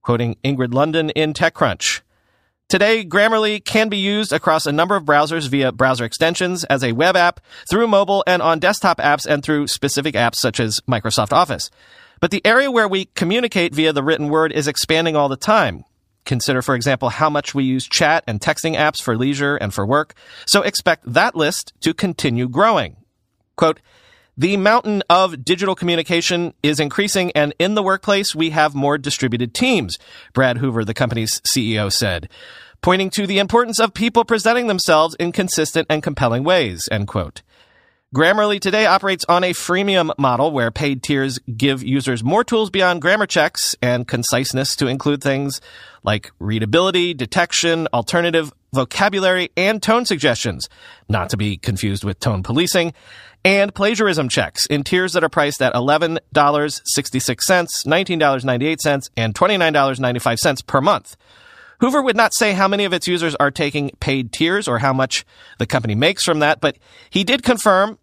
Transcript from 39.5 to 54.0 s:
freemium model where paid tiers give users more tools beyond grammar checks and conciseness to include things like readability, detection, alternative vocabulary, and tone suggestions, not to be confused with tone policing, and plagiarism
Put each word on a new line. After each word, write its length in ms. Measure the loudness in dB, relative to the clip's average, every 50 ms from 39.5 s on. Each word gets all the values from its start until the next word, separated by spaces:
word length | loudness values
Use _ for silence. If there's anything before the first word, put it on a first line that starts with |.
| -2
freemium 580 | -4 -2 -2 0 0 0 2 2 2 0 0 -2
model 340 | 0 0 0 2 2 0 0
where 200 | 0 0 -2 -2
paid 320 | -2 -4 -4 -4 -4 -4 -2
tiers 360 | -2 0 0 0 -2 -4 -8 _ -10 -4
give 280 | 0 0 0 0 0 -2
users 400 | -2 -2 -2 0 -2 -4 -2 0
more 200 | 0 0 0 0
tools 280 | 0 0 -2 -2 0
beyond 320 | 0 2 2 2 0 2 2
grammar 240 | 2 2 2 0
checks 480 | 0 2 0 0 0 0 -4 -4 -4 -4 _ 0
and 240 | 0 0 0 -2
conciseness 680 | -4 -4 -4 -2 -2 -2 -2 -2 -2 -2 -2 -2 -2 -2
to 120 | -2 -2
include 340 | -2 -2 -2 0 -2 -2 0
things 400 | 0 -2 -2 -2 -4 -6 -8 -10 -14 -18 -20 -20 -20 -20 -20 _ -2
like 280 | -2 -2 -2 -4 -12 _ _
readability, 760 | -6 -4 -2 -2 0 2 2 2 2 2 2 0 -2 -2 -2
detection, 760 | -6 -8 -4 0 -2 0 0 0 -2 0 0 0 0 -2 -2 -2
alternative 580 | -2 -2 0 0 0 0 2 2 0 0 -2 _ _ _ _ -2
vocabulary, 800 | -2 -2 -2 0 0 0 0 2 0 0 2 2 0 -2 -4 _
and 260 | 0 0 0 0 0
tone 240 | 0 0 0 0 2
suggestions, 640 | -2 -2 0 2 0 0 0 -4 -6 -6 -6 -10 -14 _ -20 -20 -20 -20 _ _
not 220 | -4 -2 -2 -2 -2
to 80 | -2
be 200 | -2 -2 -4 -4
confused 460 | -4 -4 -6 -4 -2 -2 -4 -4 -4 -4
with 160 | -6 -6 _
tone 240 | -2 -2 -2 -2 -4
policing, 500 | -2 0 0 0 2 0 0 0 0 -6 _ _ -20 -20 -20 -20 -20 _ _ _
and 300 | 2 4 4 2 0 0
plagiarism 560 | -2 -2 0 0 0